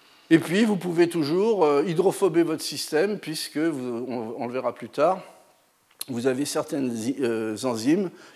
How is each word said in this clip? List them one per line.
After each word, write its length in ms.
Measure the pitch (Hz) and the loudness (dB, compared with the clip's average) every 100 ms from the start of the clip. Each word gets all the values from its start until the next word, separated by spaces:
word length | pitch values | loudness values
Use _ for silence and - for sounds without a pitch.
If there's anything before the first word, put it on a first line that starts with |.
| _ _ _ | _ _ _
Et 80 | 165 | 4
puis, 260 | - 185 | 4 2
vous 120 | 226 202 | 2 2
pouvez 340 | 180 170 170 | 0 2 2
toujours, 560 | 170 143 165 220 208 151 | 2 0 2 2 4 4
euh, 180 | 143 160 | 4 2
hydrophober 560 | 160 180 - 196 165 | 2 2 2 2 4
votre 180 | 160 156 | 2 0
système, 560 | - 143 - 151 196 202 | -6 -8 -2 0 0 -2
puisque, 400 | - 160 - 147 | -6 -8 -6 -2
vous, 480 | 165 143 123 117 123 | -2 -2 -4 -6 -6
on, 280 | 120 113 117 | -6 -6 -6
on 80 | 120 | -6
le 80 | |
verra 220 | 123 123 113 | -4 -4 -6
plus 140 | 117 | -8
tard, 320 | - 156 190 - - _ _ _ _ _ _ - | 0 2 0 -6 -20 _ _ _ _ _ _ -10
vous 200 | 120 127 | -2 0
avez 180 | 127 143 | 0 -2
certaines, 500 | 156 147 156 131 117 110 135 | -4 -4 -4 -4 -4 -4 -2
euh, 360 | 123 113 110 107 | -2 -2 -2 -4
enzymes 480 | 127 113 117 175 180 - - | -4 -2 2 2 0 -6 -20